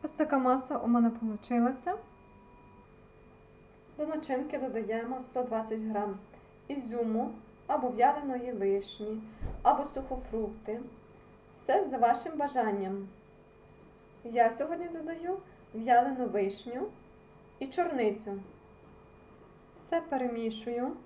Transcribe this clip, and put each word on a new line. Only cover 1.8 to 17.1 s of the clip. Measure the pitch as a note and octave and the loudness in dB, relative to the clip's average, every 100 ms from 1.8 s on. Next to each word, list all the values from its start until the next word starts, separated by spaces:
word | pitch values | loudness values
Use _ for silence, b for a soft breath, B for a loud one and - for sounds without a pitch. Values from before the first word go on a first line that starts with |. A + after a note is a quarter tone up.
| F4 G#4+ - - - - - - - - - - - - - - - - - - - - | -4 -6 -8 -20 -20 -20 -20 -20 -20 -20 -20 -20 -20 -20 -20 -20 -20 -20 -20 -20 -18 -6
До | D4+ | -4
начинки | D#4 C#4+ C4 D4 C#4+ | -2 -2 -2 -2 -4
додаємо | B3+ G#3+ G3+ A3+ A#3+ C4 | -2 -4 -2 -2 -2 -6
сто | B3+ B3+ | -4 -4
двадцять | B3 A3 A3 A3 | -2 -2 -2 -4
грам | A3 G#3 G#3 G3 - B B - - | -2 -2 -2 -6 -12 B B -20 -8
ізюму | C#4 A#3 A#3+ A3+ A3 C4+ - - - - | -8 -4 -2 0 0 -2 -6 -18 -16 -2
або | D4 B3+ | 0 0
в'яленої | G#3 C#4 D4 C#4+ B3 B3 | 4 4 4 -2 -4 -4
вишні, | G#3+ G3 G3 G3 - G#3 A3 B B B B | 0 2 2 -2 -8 -6 -6 B B B B
або | A#3 C4+ | 4 4
сухофрукти. | D4 C4 - B3+ - A3 G#3 - - A3+ C4+ - - B B B - - | 0 -6 -8 -8 -6 -4 -4 -6 -8 -8 -8 -16 -20 B B B -20 -8
Все | - E4+ F4+ | 2 2 2
за | B3+ | 4
вашим | E4+ F4+ E4+ D4+ | 4 4 0 -2
бажанням. | C#4+ C4 A3 G3+ F#3+ G3 G3 - - - - - - - - - - - | 0 2 2 0 -2 -4 -8 -16 -20 -20 -20 -20 -20 -20 -20 -20 -20 -18
Я | A#3 A#3 A3+ | -2 6 6
сьогодні | A#3 D4+ E4+ F4 | 6 -4 -4 -6
додаю | E4 D#4 E4 F4 G4 B B B | -8 -8 -6 -4 -6 B B B
в'ялену | A3 A#3 A#3+ C4+ B3+ A#3 | -6 6 6 6 0 -2
вишню | G3+ G3 - A#3+ B3 G#4 - - | 0 0 -4 -10 -6 -8 -10 -20